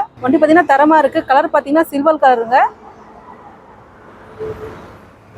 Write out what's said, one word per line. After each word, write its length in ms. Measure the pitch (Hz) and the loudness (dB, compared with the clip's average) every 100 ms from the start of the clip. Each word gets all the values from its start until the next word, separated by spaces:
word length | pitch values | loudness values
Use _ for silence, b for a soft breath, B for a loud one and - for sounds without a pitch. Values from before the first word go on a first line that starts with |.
| - - | 0 -6
வண்டி 160 | 254 294 | -2 0
பாத்தீங்கன்னா 320 | 302 330 294 | 4 2 2
தரமா 260 | 277 302 320 | 2 4 2
இருக்கு, 200 | 277 320 - | 0 -4 0
கலர் 220 | 269 320 294 | 0 0 -4
பாத்தீங்கன்னா 280 | 277 311 320 | -2 -2 -2
சில்வர் 320 | 285 311 311 | -2 -2 2
கலருங்க, 360 | 269 240 226 262 415 - - - - - - - - - - - - - - - - - - - - - - - - _ _ | 0 0 0 0 -2 -6 -20 -20 -20 -20 -20 -20 -20 -20 -20 -20 -20 -20 -20 -20 -20 -16 -14 -14 -18 -20 -20 -20 -20 _ _